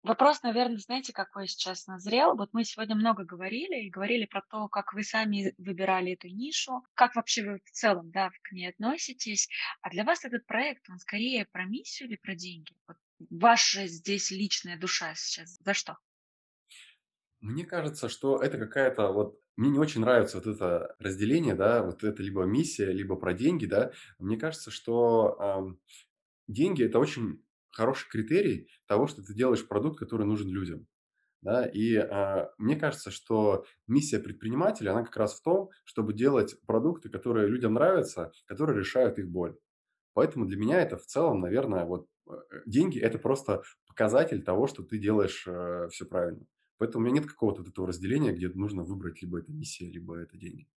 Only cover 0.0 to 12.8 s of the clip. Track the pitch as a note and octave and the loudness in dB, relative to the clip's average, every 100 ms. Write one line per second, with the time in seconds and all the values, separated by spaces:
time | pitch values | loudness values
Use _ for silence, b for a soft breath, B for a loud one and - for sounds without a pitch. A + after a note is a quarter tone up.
0 | G3 A3 C4+ D4 A#3+ A3+ B3 A3+ - B3+ | 0 6 6 6 0 2 0 -2 -4 -6
1 | C4 G#3+ F#3+ G3+ F#3+ - F#3 F#3 - F#3 | -6 -8 -8 -6 -10 -6 -6 -6 -10 -10
2 | F#3+ A#3 D#4 B3 G3+ A3+ A3+ - G#3+ G#3+ | 0 4 4 4 -2 -2 -2 -4 -2 2
3 | A3+ G#3+ E3+ F3 F#3 A3+ F#4+ C#4+ G3+ F3+ | 2 2 -4 -8 -6 -6 -6 -6 -6 -6
4 | G3+ A#3+ G3+ G3 - A3 G#3 G3+ - G3+ | -2 0 -2 -6 -8 -8 -4 -4 -4 -8
5 | G#3 A3 A3 G3+ F#3+ - F#3 F3 F#3+ F#3 | -4 -2 0 0 -2 -6 -10 -4 0 0
6 | F3+ F3+ F3+ F#3+ C4+ D#4+ - B3+ _ - | 0 -6 -10 -10 -6 -6 -6 -8 _ 2
7 | B3 B3 - - G3+ G3 _ - A3+ F#3 | 4 4 -2 -4 -4 -8 _ 0 2 2
8 | E3 F#3+ F#3+ - - F#3 F3+ - A3 D#4+ | -2 -4 -4 -4 -14 -10 -10 -6 -4 -4
9 | - B3+ A3+ G3+ - B B B F#3 F3 | -8 -8 -4 -2 -2 B B B -6 -2
10 | A3 E4+ C4 A#3+ _ A3 D4 C4+ - F3+ | 0 0 -2 -6 _ -2 -2 -6 -16 -16
11 | - G#3 A#3+ B3+ G3+ F#3 F#3 B3 A4 - | -10 -4 -2 -2 -4 -8 -8 -8 -10 -14
12 | B3+ G#3 - F3+ F3+ E3+ D#3 _ | -12 -12 -10 -10 -12 -14 -20 _